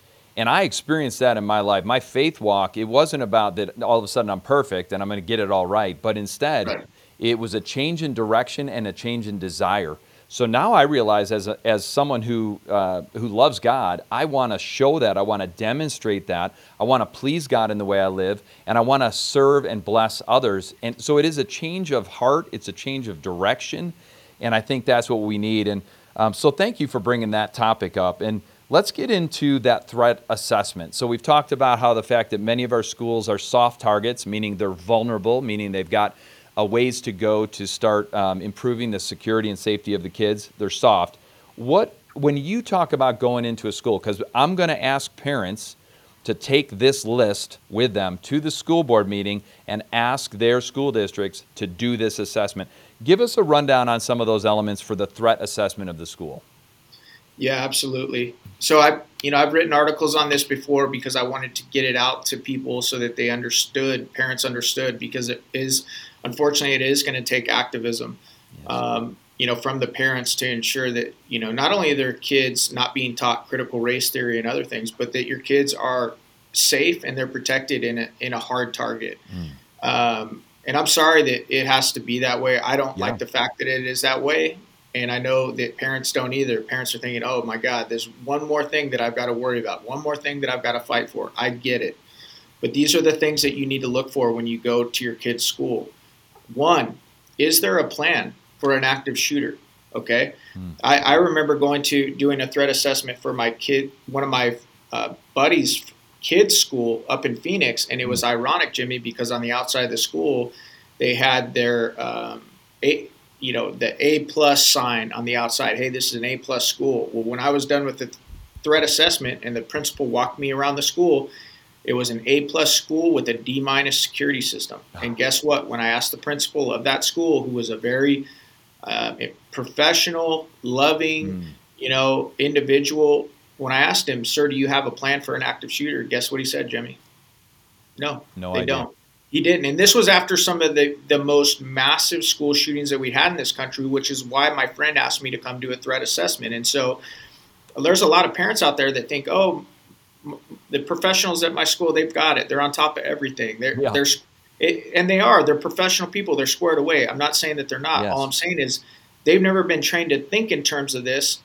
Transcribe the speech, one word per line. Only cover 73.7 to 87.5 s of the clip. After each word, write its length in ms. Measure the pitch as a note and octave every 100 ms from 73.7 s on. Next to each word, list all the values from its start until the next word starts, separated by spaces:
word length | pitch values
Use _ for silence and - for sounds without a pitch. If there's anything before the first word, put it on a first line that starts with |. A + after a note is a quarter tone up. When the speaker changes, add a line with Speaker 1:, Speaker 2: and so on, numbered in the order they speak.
| A#2+
Speaker 2:
race 320 | A#2+ B2+ -
theory 260 | C3 B2 A#2
and 100 | A2+
other 160 | C#3
things, 280 | A#2+ A#2 A2+
but 200 | - B2
that 120 | C3 B2
your 140 | C3
kids 340 | - C#3+ C#3
are 400 | - B2+ B2+ A#2 - _ _ _
safe 500 | - - C3 E3 E3+
and 140 | C3+ C3
they're 80 | C3
protected 560 | C3+ B2 C3+ C3 B2+
in 140 | A#2 A#2
a, 120 | A2+ -
in 140 | B2+
a 60 | A#2+
hard 360 | - B2+ A#2 -
target. 420 | A#2 A2+ G#2 - - F#2
Speaker 1:
Mm. 140 | D#2+ C2+ _ -
Speaker 2:
Um, 640 | B2 B2 A#2+ A2 G#2+ - - _ C#3
and 120 | C#3
I'm 80 | D3+
sorry 360 | - D#3 D#3+
that 220 | C3+ B2 -
it 120 | C3+ C3
has 260 | C3 B2+
to 60 | B2
be 200 | G2+ A#2+
that 200 | B2+ A#2+
way. 180 | B2+ B2+
I 180 | B2 C#3
don't 180 | C3 C3+
Speaker 1:
Yeah. 100 | B2
Speaker 2:
like 100 | A2+
the 80 | A#2+
fact 320 | B2+ B2+ -
that 100 | C3
it 180 | C3 B2+
is 140 | B2+
that 200 | C3+ C3
way. 380 | C#3 D#3 D#3+ F3 - _ _ B2
And 160 | B2
I 60 | B2
know 320 | C3 C3 B2+
that 240 | A#2 B2 -
parents 340 | C3+ C3 C3
don't 220 | C3+ B2+
either. 280 | C3+ C3+ A2+
Parents 320 | A2 B2+ B2
are 60 | -
thinking, 240 | B2 A#2+ A#2
"Oh 160 | B2+
my 160 | A2+